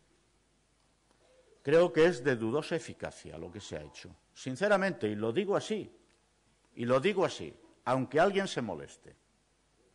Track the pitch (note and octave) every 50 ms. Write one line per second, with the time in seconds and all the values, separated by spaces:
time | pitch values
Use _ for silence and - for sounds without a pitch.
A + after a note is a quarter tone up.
0 | _ _ _ _ _ _ _ _ _ _ _ _ _ _ _ _ _ _ _ _
1 | _ _ _ _ _ _ _ _ _ _ _ _ - C#3 D3 E3 F3 E3+ - D#3
2 | D#3+ F3+ F3 - C3 C#3 B2+ A2+ A2+ A2 B2 D3 D3+ - F3+ D#3+ - - F2+ -
3 | - D#2+ - - - E2 D#2 D#2+ E2 F2+ E2+ G#2+ - - - D2+ D2+ D2 - -
4 | - F2+ E2+ - _ _ _ - - C3+ C3 C3 F#3+ G#3+ G#3 F#3 F#3+ G3 E3 -
5 | - G#2+ G#2+ G#2 A2 A2+ A#2 - G#3 F#3+ G3+ D3+ - - A3 G3+ C3 - - -
6 | _ _ _ _ _ _ _ _ _ _ _ _ _ _ _ - A#2 A#2 B2+ C3+
7 | C3 G3 G#3 F#3+ F3 C#3 - - - C#2+ - - - - _ _ - A#2 B2+ C3+
8 | B2+ - - D3+ F3 G3+ F#3+ G3 G3 F#3 - D3 B2 G#2 F2 D2 C#2 C2+ - -
9 | - - - _ _ _ _ _ _ _ _ _ _ _ _ _ _ _ _